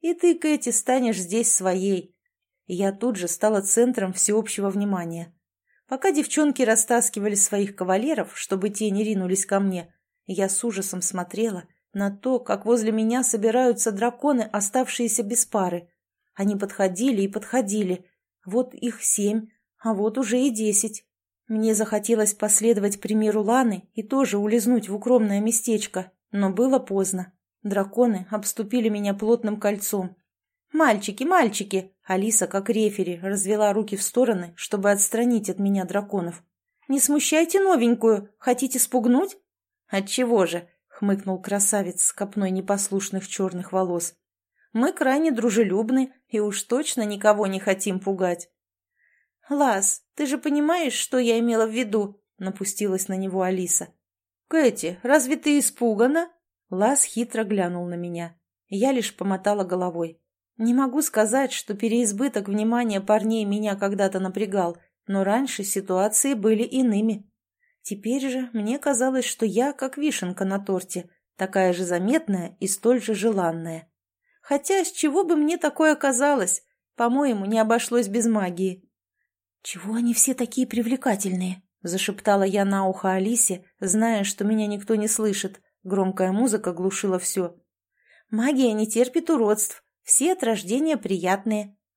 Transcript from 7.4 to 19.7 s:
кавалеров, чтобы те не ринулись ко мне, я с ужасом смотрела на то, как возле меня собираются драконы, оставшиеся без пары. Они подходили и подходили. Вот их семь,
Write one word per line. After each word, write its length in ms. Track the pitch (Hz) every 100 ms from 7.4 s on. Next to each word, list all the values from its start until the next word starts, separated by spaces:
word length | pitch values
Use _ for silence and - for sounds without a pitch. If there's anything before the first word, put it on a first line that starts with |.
| - 202 202 202
кавалеров, 640 | 180 190 262 294 170 -
чтобы 320 | - 196 208
те 220 | 202 214
не 120 | 196
ринулись 440 | 208 196 185 190 -
ко 120 | 196
мне, 320 | 196 180 170 _ _ _ -
я 220 | 190 190
с 140 | 190
ужасом 380 | 233 190 190 185
смотрела 600 | - 185 180 196 226 185 - _ _
на 200 | 196 202
то, 280 | 202 254 254
как 240 | 247 202 208
возле 240 | 240 214
меня 320 | 220 220 247
собираются 680 | 247 220 220 233 254 240 226
драконы, 500 | 196 233 247 285 262
оставшиеся 840 | 220 208 196 254 254 - 233 -
без 240 | 208 233 -
пары. 420 | 214 185 175 175 _ _ _ _ -
Они 200 | 196 202
подходили 680 | 202 - 190 180 262 220
и 40 | 196
подходили. 800 | 214 208 247 208 208 190 180 - _ _ _ -
Вот 300 | 214 247 -
их 280 | 240 233
семь, 440 | - - 202 220 220 _ _